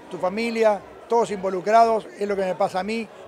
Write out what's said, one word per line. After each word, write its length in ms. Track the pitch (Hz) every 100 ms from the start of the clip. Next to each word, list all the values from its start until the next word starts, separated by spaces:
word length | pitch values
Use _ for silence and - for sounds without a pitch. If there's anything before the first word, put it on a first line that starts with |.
| -
tu 60 | 170
familia, 640 | 180 202 233 226 220 202 - - -
todos 240 | 233 220
involucrados, 760 | 202 190 190 175 226 233 220 - -
es 100 | 202
lo 80 | 196
que 80 |
me 100 | 190
pasa 260 | 180 196 185
a 40 |
mí. 220 | 190 226 214 -